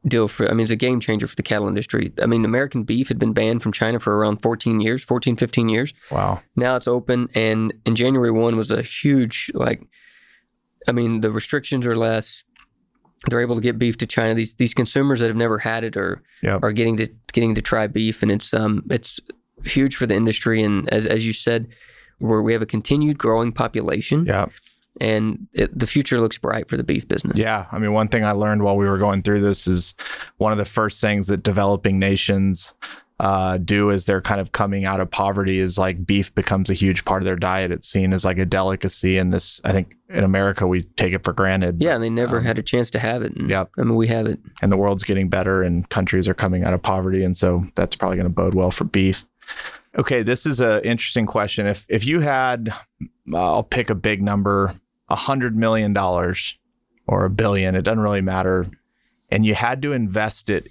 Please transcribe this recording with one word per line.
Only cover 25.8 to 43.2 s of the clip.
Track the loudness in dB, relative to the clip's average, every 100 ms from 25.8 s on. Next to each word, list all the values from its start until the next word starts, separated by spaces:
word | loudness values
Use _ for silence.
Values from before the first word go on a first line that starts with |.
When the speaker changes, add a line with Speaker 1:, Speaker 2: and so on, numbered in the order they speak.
| 0
Speaker 1:
future | 0 2 0
looks | 0 -2
bright | -4 -4 -4
for | -4
the |
beef | -2 -2 0
business. | -2 0 0
Speaker 2:
Yeah. | 0 -2 -4
I | -4
mean, | 0
one | 2 2
thing | 2
I | 0
learned | 2 2 2
while | 2 4
we | 4
were | 4
going | 2 2
through | 2 2
this | 2 0 0
is | 0 0 -6 -12 -12 -14 _
one | 0
of | 0
the |
first | -2 0 -2 0
things | 0 0 0
that | 0
developing | 0 2 2 2 2 2
nations, | 2 0 0 2 2 0 -6 _ -18 -18 _ _
uh, | 0 2 0 -2
do | 0 2 2
as | 2 0
they're | -2
kind | 0 -4
of | -4
coming | -2 -2 0 -2
out | -2
of | -2
poverty | -2 -2 0 0 0
is, | 0 0
like, | -2 -2 0
beef | 0 0
becomes | -2 0 0 0
a |
huge | 0 2 0
part | 0 -2
of | -2
their | -2
diet. | -2 -2 -2
It's | -4 -2
seen | 0 2
as, | 2
like, | 0 0
a | 0
delicacy. | 0 0 -2 -4 -2 0 2
And | 2
this, | 0 -2 -4
I | -2
think | -2 -2 -12 _
in | 0
America, | 2 2 0 0 0
we | 0
take | -2 -2 -2
it | 0
for | -2
granted. | 0 0 2 0 0
Speaker 1:
Yeah, | 0
and | 0
they | -2
never | -2 0 0
Speaker 2:
Um, |
Speaker 1:
had | 0 -2
a |
chance | 0 0 0
to | -2
have | -2 -2